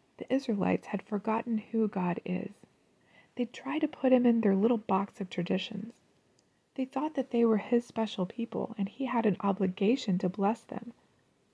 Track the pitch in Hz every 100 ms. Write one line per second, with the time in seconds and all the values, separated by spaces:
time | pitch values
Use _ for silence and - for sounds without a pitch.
0 | _ - - 269 - 202 180 180 - 190
1 | - 208 220 220 240 220 - 226 214 190
2 | 180 175 - 180 - - _ _ _ _
3 | _ _ _ - 240 - 269 294 302 -
4 | 262 247 247 233 214 190 220 226 - 190
5 | 202 - 190 - 175 185 - - 226 -
6 | _ _ _ _ _ _ _ - 262 269
7 | 311 294 247 233 233 214 - 240 - -
8 | 220 - 180 - 233 - - - 196 -
9 | 262 240 220 185 202 190 185 185 202 269
10 | - 185 180 185 196 233 - - 240 -
11 | _ _ _ _ _